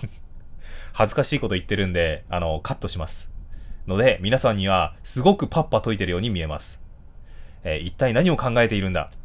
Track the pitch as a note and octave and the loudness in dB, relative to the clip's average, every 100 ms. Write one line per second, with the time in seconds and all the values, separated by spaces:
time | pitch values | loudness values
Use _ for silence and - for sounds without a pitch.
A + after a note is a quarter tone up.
0 | - - - - - - - - - - | -4 -10 -14 -14 -14 -12 -12 -12 -6 0
1 | G#2+ - C3 C#3+ G#2+ F#2 - G#2 F#2 F2 | 2 2 0 0 0 -2 0 0 2 2
2 | E2 D2 - F2 E2 D#2 - - G2 F2 | 2 0 -4 -2 0 -2 -4 -4 -6 -6
3 | D#2 - - - - - - - - G2 | -4 -6 -6 -10 -10 -12 -10 -8 -2 4
4 | B2 G2+ G2 B2+ B2+ G2+ F#2+ F#2 D#2 - | 4 4 2 2 4 2 2 2 2 -4
5 | - B2+ D#3+ G3 - E3 D3+ A2 A#2 G2+ | -4 4 6 6 4 0 2 0 0 0
6 | F2+ F2 A#2 F2+ D#2 D2 - - - - | 0 0 -2 -2 -4 -4 -6 -8 -14 -18
7 | - - - - - - E2+ D#2 E2+ - | -18 -18 -16 -16 -16 -8 -4 -4 -4 0
8 | B2+ A#2 F3+ C#3+ B2+ A#2 A2+ G#2 F#2+ F2 | 2 4 4 4 2 4 4 4 0 0
9 | C#2+ - | -4 -8